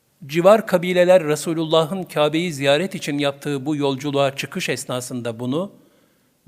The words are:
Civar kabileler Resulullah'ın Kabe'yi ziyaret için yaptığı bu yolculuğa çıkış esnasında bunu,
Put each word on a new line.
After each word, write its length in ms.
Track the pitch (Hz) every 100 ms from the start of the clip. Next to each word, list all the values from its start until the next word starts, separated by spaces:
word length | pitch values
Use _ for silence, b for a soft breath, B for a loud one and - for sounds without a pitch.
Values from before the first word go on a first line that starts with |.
| _ _ 135
Civar 420 | 160 180 208 -
kabileler 560 | 180 180 180 180 185
Resulullah'ın 800 | 151 151 180 160 160 160 156 190
Kabe'yi 500 | 175 151 147 160 180
ziyaret 420 | 139 139 147 190 165
için 220 | - 143
yaptığı 480 | 143 139 151 143 135
bu 100 | 151
yolculuğa 600 | 139 131 143 139 139 135
çıkış 340 | - 185 170
esnasında 720 | 127 - 127 123 127 117 113
bunu, 320 | 123 147 196 - b b b b b b